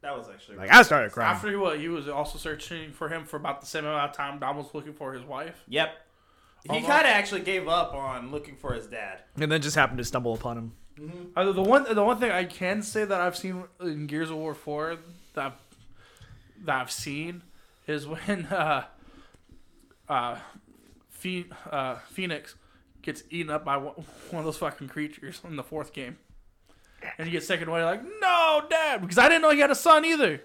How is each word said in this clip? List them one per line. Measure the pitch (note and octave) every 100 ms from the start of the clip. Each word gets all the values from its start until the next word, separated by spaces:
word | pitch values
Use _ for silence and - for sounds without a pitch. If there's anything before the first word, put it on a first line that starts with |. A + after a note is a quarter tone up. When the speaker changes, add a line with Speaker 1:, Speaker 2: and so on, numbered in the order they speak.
Speaker 1:
That | C#3+ C3+
was | A2+
actually | F#2+ - G2
Speaker 2:
Like, | G2
Speaker 1:
really | G#3+
Speaker 2:
I |
started | - D3 A2
crying. | A2 A#2+
Speaker 3:
After | F#3 G#3
he, | G3+
what, | F#3+ D3+
he | D#3+
was | E3+ C#3
also | C#3+ D3 -
searching | E3 D3+ - E3+ D#3
for | D3 D#3
him | E3
for | D#3 D3+
about | D#3 C#3
the | -
same | D#3+
amount | D3+ D3+ C#3+
of | -
time | C#3+ C#3+
Dom | C3+ D3
was | C#3
looking | D3+ C#3+
for | D3+ C#3
his | C3
wife? | C3 C3+ D#3+ - -
Speaker 1:
Yep. | C#3 D#3+ - _ _ _ _ _ _
He | -
Speaker 3:
Almost. | D#3 B3
Speaker 1:
kinda | D4 D4
actually | G#3 G3+ G3
gave | - F#3+ D#3+
up | F3 E3
on | C#3 C#3 B2+ B2
looking | D3 D3 C3+
for | C#3+
his | A#2+ G#2+
dad. | A2+ G2+ F#2+ - -
Speaker 2:
And | D3+
then | D#3
just | D3 D3
happened | C3 B2+
to |
stumble | A#2+ B2+ A#2+
upon | A2+ B2 A#2
him. | A2+ - - -
Speaker 1:
Mm-hmm. | D3+ F3+ F3 -
Speaker 3:
Uh, | G3
the | F#3+
one, | F#3+ C4 C4
the | G#3+
one | G#3 A3+
thing | A#3
I | F3+
can | F3+ - F3+ G#3
say | G#3 G#3+
that | G#3 F#3+
I've | F3+ F3+
seen | F#3+ F3+ F3+ _
in | F3+ D3+ D3
Gears | D3+ D#3+
of | D#3+
War | D#3
four | D3 - D3 D#3+ E3 E3 - -
that | - C#3
I've, | B2+ _ - - - - - - - - -
that | F3 C3
I've | B2
seen | - - C#3+ E3 F3 - - - _ -
is | D3+ D3
when, | D#3+ - G3+ D3+
<laughs> |
uh, | F#3+ D#3 C#3 - - - - - _ _ - - _ _ _ _
uh, | C#3 A#2+ A#2+ - - _ _ _ - _
Phe-, | - F#3 F3+ F3 - -
uh, | D3+ C3 B2+ -
Phoenix | - F#3 D3+ - - _ _ _ _
gets | - D3 -
eaten | E3 D#3+
up | D3+
by | D#3+ C#3
one, | C#3 - D3+ - -
one | E3+
of |
those | D#3 D#3
fucking | D#3+ - C3+
creatures | - D3+ D3+ - E3
in | F3 D3+
the |
fourth | B2+ D#3+ C#3
game. | - B2+ D#3+ _ - - _ _ _ _ - - -
And | D#3+
you |
get | E3
second | D3+ F3 D#3+
away | E3
like, | E3 G3 B3+ G#4+
"No, | F#4+ F4 D#4+ D4+ D4+
Dad," | D#4+ D#4 A#3+
because | F3 F3+
I | B3+
didn't | E4
know | D#4
he | D4
had | C#4+
a | C#4
son | E4+ D#4
either. | D#4+ D#4+ A#3 C#3+